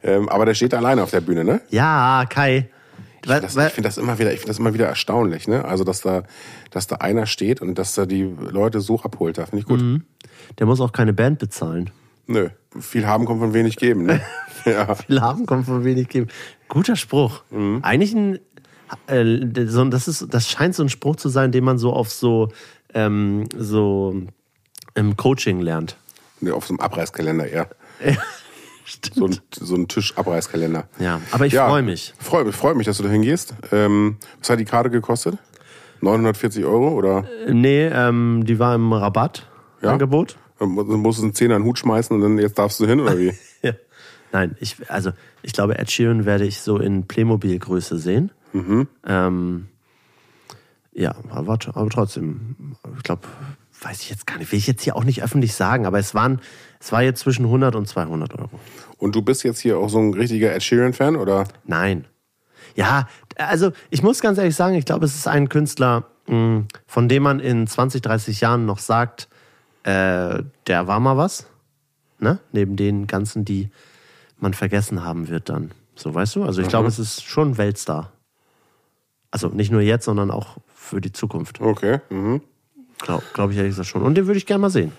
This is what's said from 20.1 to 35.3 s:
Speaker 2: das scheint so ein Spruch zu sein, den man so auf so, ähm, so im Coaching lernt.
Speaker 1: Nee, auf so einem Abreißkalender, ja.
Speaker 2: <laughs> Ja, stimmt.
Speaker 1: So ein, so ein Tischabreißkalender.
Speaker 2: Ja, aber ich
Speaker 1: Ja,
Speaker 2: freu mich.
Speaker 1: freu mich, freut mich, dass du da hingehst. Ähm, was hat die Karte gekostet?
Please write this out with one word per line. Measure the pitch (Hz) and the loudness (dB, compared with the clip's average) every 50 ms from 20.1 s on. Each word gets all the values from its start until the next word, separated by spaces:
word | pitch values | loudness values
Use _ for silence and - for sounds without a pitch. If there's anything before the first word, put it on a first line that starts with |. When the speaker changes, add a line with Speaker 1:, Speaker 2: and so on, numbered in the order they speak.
| 156 - - - - | -6 -6 -6 -2 -2
Speaker 2:
das | - 117 - | 0 0 0
scheint | - - 147 175 180 | 0 0 0 0 2
so | - | 0
ein | 156 135 | 0 -2
Spruch | 123 - - 143 156 | -2 -2 -2 -2 -2
zu | - - 147 | 0 -2 0
sein, | 127 139 135 131 | 2 2 2 4
den | 127 131 123 | 2 2 2
man | 127 131 120 | 2 2 2
so | 117 123 | 2 0
auf | - - 113 110 | 0 0 -2 -4
so, | - - - 120 117 113 110 107 - - - - - _ _ _ | -4 0 2 2 4 4 2 0 -2 -14 -20 -20 -20 _ _ _
ähm, | - 113 107 104 104 104 104 101 101 104 107 110 - | -2 0 0 2 2 2 0 0 0 -2 -4 -6 -6
so | - 117 104 107 107 104 101 98 98 98 95 92 98 92 95 - _ _ _ _ _ _ _ _ - - - _ | -8 -6 0 2 2 4 4 2 0 0 -2 -2 -4 -8 -10 -16 _ _ _ _ _ _ _ _ -20 -20 -6 _
im | 107 104 104 101 | 0 2 2 0
Coaching | - - 127 135 - - 107 92 90 | 2 2 2 2 2 0 -2 0 0
lernt. | 87 82 80 80 82 80 - _ _ - - - _ _ _ _ | -2 -2 -2 -4 -4 -6 -10 _ _ -20 -20 -20 _ _ _ _
Speaker 1:
Nee, | - 90 | -4 -4
auf | - - - | -4 -4 -4
so | - 90 | -6 -6
einem | - | -4
Abreißkalender, | - 92 - 87 82 - - - 80 78 80 80 76 - | -4 -4 -4 -4 -6 -6 -6 -6 -4 -2 -2 -2 -4 -4
ja. | - 82 82 - - _ - - - - | -4 -6 -6 -6 -10 _ -20 -20 -18 -4
Speaker 2:
<laughs> | 120 | -2
Ja, | 143 143 - - 440 - - - - - - - - - - _ | -2 -2 -2 -4 -12 -12 -18 -20 -20 -20 -20 -20 -20 -20 -20 _
stimmt. | - - - - - - | -20 -16 -14 -14 -6 -2
Speaker 1:
So | 262 98 | 0 0
ein, | 92 92 92 _ _ - | 0 -2 -4 _ _ -16
so | - 87 87 90 | -14 -6 -2 -2
ein | 90 87 87 | -2 -2 -2
Tischabreißkalender. | - 110 101 - - - 92 92 85 85 - - - 82 82 80 80 80 78 - - - | -2 -4 -4 -2 -4 -4 -2 -2 -2 -2 -4 -4 -4 -4 -2 -2 -2 -4 -6 -10 -8 -4
Speaker 2:
Ja, | 92 90 85 82 82 - | -4 -2 -2 -4 -6 -4
aber | - - 139 | 0 0 2
ich | 139 | 2
Speaker 1:
Ja, | 123 135 135 123 | 4 4 4 4
Speaker 2:
freu | 143 147 | 4 2
mich. | 127 104 90 82 - - - - | 2 0 -4 -6 -10 -16 -16 -14
Speaker 1:
freu | - - - 170 131 | -4 0 0 2 2
mich, | 107 101 | 0 -2
freut | - - 143 165 | 0 0 2 2
mich, | 131 107 | 2 0
dass | 107 101 101 | 0 0 0
du | 101 | 0
da | 101 | 2
hingehst. | 104 107 107 123 156 180 - - 127 - - - | 2 4 4 2 2 0 -2 -10 -14 -16 -4 0
Ähm, | 101 104 104 104 104 104 104 107 107 104 - - - _ | 2 4 4 4 4 4 2 2 0 -6 -14 -20 -20 _
was | - - | 0 0
hat | 120 117 | 0 0
die | 110 | 2
Karte | - - 120 120 123 | 2 2 2 2 2
gekostet? | 117 120 113 - 117 120 - - | 0 0 0 0 -2 0 0 -4